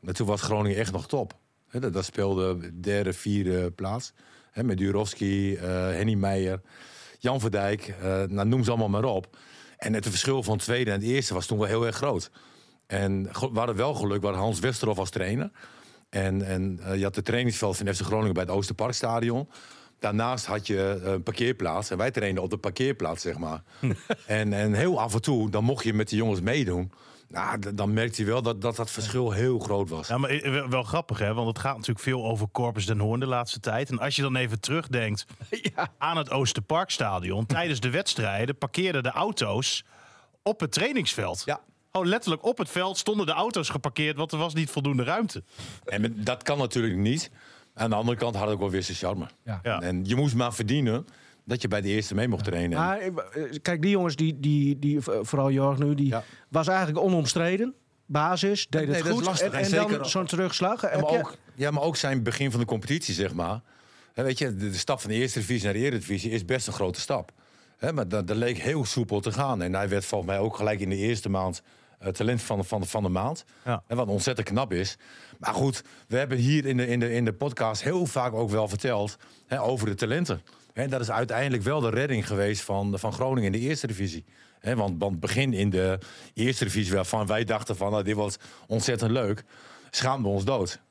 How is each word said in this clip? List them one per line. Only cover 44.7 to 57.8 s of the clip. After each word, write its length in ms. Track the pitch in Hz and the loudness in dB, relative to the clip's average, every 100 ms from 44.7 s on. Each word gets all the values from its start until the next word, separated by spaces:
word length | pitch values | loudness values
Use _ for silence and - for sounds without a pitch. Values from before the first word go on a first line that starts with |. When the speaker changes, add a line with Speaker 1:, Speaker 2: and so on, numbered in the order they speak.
Speaker 2:
voldoende 320 | - 139 135 | 0 2 2
ruimte. 380 | 123 190 226 - - - - - | 2 0 0 -4 -12 -16 -16 -12
Speaker 1:
En 160 | - 101 | -6 0
met, 260 | 113 110 104 | 0 0 -2
dat 160 | 127 | -2
kan 160 | - 143 | 0 0
natuurlijk 380 | 127 123 110 90 | 0 2 0 2
niet. 320 | 101 151 - - - - - | 2 0 -4 -14 -20 -20 -20
Aan 160 | - 113 | -4 0
de 60 | 107 | 2
andere 200 | 113 120 | 2 0
kant 160 | 120 | 0
had 100 | 101 | 0
het 80 | 107 | 0
ook 60 | 104 | 2
wel 100 | 98 | 2
weer 120 | 95 | 0
zijn 140 | 90 90 | -2 -4
charme. 300 | 90 95 78 - | -2 -2 -6 -10
Speaker 3:
Ja. 160 | - 98 | -8 -6
Speaker 2:
Ja. 180 | 92 98 | -2 -2
Speaker 1:
En 240 | 87 92 | 0 -2
je 120 | 95 123 | 0 2
moest 180 | 143 | 2
maar 200 | 117 120 | 2 0
verdienen 520 | 107 110 143 127 113 - - - - | 0 0 2 2 0 -4 -18 -20 -20
dat 180 | - 123 | -6 -4
je 60 | 113 | 0
bij 120 | 104 | 0
de 80 | 98 | 2
eerste 260 | 104 104 | 0 0
mee 140 | 101 123 | 0 0
mocht 160 | 101 | 0
trainen. 340 | 101 85 87 147 | 0 0 0 0
Speaker 3:
Maar, 200 | 175 196 | 0 -2
eh, 140 | 190 165 92 123 143 151 | -4 -6 -6 -6 -6 -4
kijk, 200 | 180 170 | -2 0
die 80 | 175 | 4
jongens, 260 | 202 175 139 | 4 2 2
die, 240 | 160 139 | 0 2
die, 380 | 143 147 143 139 | 2 4 4 2
die, 220 | 147 147 | 2 0
v-, 80 | 123 104 | 0 -2
vooral 280 | 113 143 135 | 0 0 2
Jorg 280 | 135 139 135 | 4 2 2
nu, 160 | 147 | 2
die 120 | 143 139 | 2 2
Speaker 1:
Ja. 140 | 117 - - - | 0 -4 -18 -2
Speaker 3:
was 180 | 160 160 | 0 4
eigenlijk 300 | 185 175 151 | 2 2 2
onomstreden. 760 | 190 175 135 175 165 190 247 - | 2 2 2 2 2 2 -2 -4